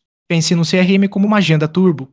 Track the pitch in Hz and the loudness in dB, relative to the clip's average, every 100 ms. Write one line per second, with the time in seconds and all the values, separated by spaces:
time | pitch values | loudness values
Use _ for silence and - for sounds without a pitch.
0 | _ _ - 170 160 170 160 185 180 196 | _ _ -6 -4 0 -2 0 0 2 2
1 | 196 196 208 214 160 156 151 165 185 139 | 0 0 0 0 0 0 0 0 0 0
2 | 135 | -8